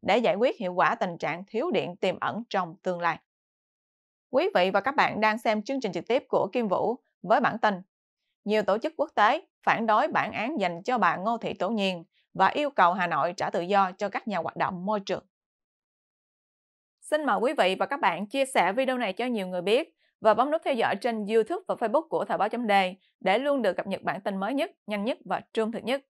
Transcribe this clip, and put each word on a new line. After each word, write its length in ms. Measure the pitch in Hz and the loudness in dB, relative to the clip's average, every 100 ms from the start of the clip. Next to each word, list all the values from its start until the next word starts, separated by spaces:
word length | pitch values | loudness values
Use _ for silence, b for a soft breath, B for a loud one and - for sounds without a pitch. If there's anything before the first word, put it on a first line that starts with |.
để 160 | - 202 | 2 2
giải 180 | 226 185 | 4 2
quyết 220 | 247 - | 0 0
hiệu 140 | 185 | -6
quả 220 | 180 156 220 | 2 2 2
tình 220 | 190 170 | -4 -4
trạng 260 | 165 165 185 | -6 -6 -6
thiếu 240 | 220 330 | -4 -2
điện 240 | 208 143 180 | -2 -2 -2
tiềm 240 | 190 170 | -4 -2
ẩn 240 | 147 196 240 | -4 -6 -6
trong 260 | 202 175 160 | -4 -4 -8
tương 160 | - 175 | -6 -2
lai. 200 | 170 160 _ _ _ _ _ _ _ _ _ _ _ | -2 -4 _ _ _ _ _ _ _ _ _ _ _
Quý 180 | 254 359 285 | 0 2 2
vị 160 | 180 | 4
và 100 | 196 | 2
các 140 | 196 302 | 0 2
bạn 260 | - - | 0 2
đang 160 | 214 214 | 0 2
xem 260 | 240 214 | 0 -2
chương 180 | 208 269 | -2 -4
trình 100 | 226 | -2
trực 160 | 175 - | -4 0
tiếp 160 | 240 - | -2 2
của 180 | 185 180 | 0 2
Kim 160 | 240 220 | 0 0
Vũ 280 | 180 180 247 _ _ | 0 0 -4 _ _
với 180 | 180 233 | 2 2
bản 200 | 240 226 | 2 0
tin 220 | 214 190 185 _ _ _ _ _ - | 0 -2 -10 _ _ _ _ _ -2
Nhiều 180 | 214 | 0
tổ 140 | 208 202 | 2 0
chức 160 | 311 - | -2 -4
quốc 120 | 294 - | -4 2
tế 260 | 208 294 - _ | 2 2 -4 _
phản 220 | - 170 226 | 0 0 2
đối 220 | 214 294 | 2 2
bản 240 | 196 135 | 0 -2
án 280 | - 214 311 | -4 -6 -2
dành 240 | 185 170 | -4 -4
cho 140 | 196 247 | -4 0
bà 180 | 180 160 | 2 0
Ngô 220 | 190 233 | -4 -4
Thị 160 | 185 | -6
Tố 160 | - 180 | -4 -2
Nhiên 340 | 226 196 180 160 _ _ | 0 -2 -4 -10 _ _
và 140 | 165 190 | 0 2
yêu 220 | - 294 | 2 -2
cầu 240 | 285 180 | 4 4
Hà 140 | 185 175 | 4 -2
Nội 260 | 160 156 175 | 0 -2 -2
trả 120 | 151 | -4
tự 120 | 190 | -4
do 300 | 175 202 196 | 0 2 2
cho 180 | 180 202 | -2 -6
các 180 | 233 - | -4 -4
nhà 100 | 190 | -4
hoạt 180 | 160 - | -4 -2
động 300 | 156 185 185 | -4 -2 -4
môi 140 | 214 | -4
trường. 260 | 202 180 _ _ _ _ _ _ _ _ _ _ _ _ _ _ _ _ _ _ | -2 -6 _ _ _ _ _ _ _ _ _ _ _ _ _ _ _ _ _ _
Xin 240 | - 302 294 | -4 -2 0
mời 120 | 208 | 0
quý 160 | 226 311 | 0 2
vị 180 | 190 190 | 2 2
và 60 | 190 | -2
các 140 | 277 | 0
bạn 260 | 202 170 208 | 0 0 -4
chia 180 | 277 262 | -2 0
sẻ 280 | 254 180 | 2 2
video 240 | 202 262 254 | 2 0 0
này 160 | 226 | -2
cho 120 | 185 247 | -4 -4
nhiều 220 | 233 185 | -4 -4
người 140 | 180 | -4
biết 340 | 175 233 330 _ _ _ | 2 2 2 _ _ _
và 120 | 185 | 2
bấm 180 | 214 262 | 4 2
nút 100 | 311 330 | 0 -2
theo 80 | |
dõi 220 | 254 175 190 | 0 0 0
trên 300 | 247 220 202 | -4 -4 0
YouTube 380 | 226 220 349 370 | 2 2 -2 -4
và 80 | 180 | -4
Facebook 320 | 226 247 320 | 0 -2 -2
của 180 | 165 196 | -4 -2
Thời 120 | 175 | -2
báo 120 | 196 | -2
chấm 180 | - 240 | -2 2
D 40 | 196 185 185 _ _ | 2 2 -4 _ _
để 200 | 185 202 | 0 2
luôn 220 | 277 285 | 2 0
được 120 | 214 | 0
cập 140 | 175 - | -2 -4
nhật 140 | 190 | -4
bản 200 | - 160 | -4 -6
tin 160 | 202 196 | -4 -4
mới 160 | 196 | -4
nhất, 180 | 269 339 _ - | -2 -4 _ -8
nhanh 180 | 208 202 | -6 -4
nhất 120 | 349 196 | -6 -6
và 160 | 180 - | -8 -6
trung 180 | - 220 | -4 -2
thực 120 | 214 | -4
nhất. 180 | - 269 _ | -4 -6 _